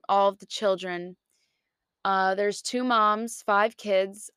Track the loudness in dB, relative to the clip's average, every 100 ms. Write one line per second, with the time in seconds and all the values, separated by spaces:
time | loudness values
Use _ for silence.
0 | -2 2 2 0 -12 -4 -2 -2 -4 -8
1 | -10 -16 _ _ _ _ _ _ _ _
2 | -2 0 0 0 -2 -2 -6 -4 0 4
3 | 4 2 -4 -8 0 2 2 -2 0 0
4 | 0 -6 -20